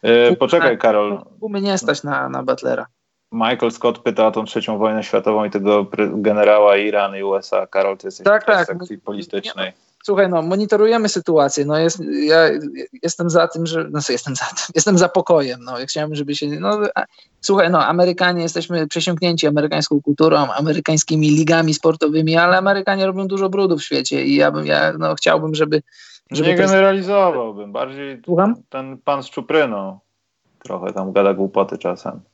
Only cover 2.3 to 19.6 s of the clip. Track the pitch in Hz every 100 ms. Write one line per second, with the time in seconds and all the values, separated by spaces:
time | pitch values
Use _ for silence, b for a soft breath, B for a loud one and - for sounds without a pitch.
2.3 | 131 127 127 127 123 117 _ _ _ _
3.3 | 226 113 - 117 113 120 - - 104 110
4.3 | 107 107 117 107 107 110 107 104 - 101
5.3 | 107 107 101 98 104 98 - 104 101 104
6.3 | 104 104 107 104 101 104 104 98 98 98
7.3 | 98 - 98 95 95 98 98 98 - 196
8.3 | 214 208 202 170 175 180 101 - 104 87
9.3 | 101 98 - 95 - _ _ - 196 190
10.3 | 175 160 190 208 214 214 233 214 202 170
11.3 | 160 139 - 143 151 165 190 147 147 151
12.3 | 160 160 147 151 135 127 131 165 - 175
13.3 | 165 165 165 165 165 151 147 143 123 -
14.3 | 131 - - - 165 208 185 - 190 175
15.3 | 170 139 123 120 123 143 160 151 151 143
16.3 | 143 147 151 190 208 208 - - b b
17.3 | _ - 196 170 175 127 170 180 175 180
18.3 | 175 165 170 170 175 156 170 160 170 175
19.3 | 170 151 147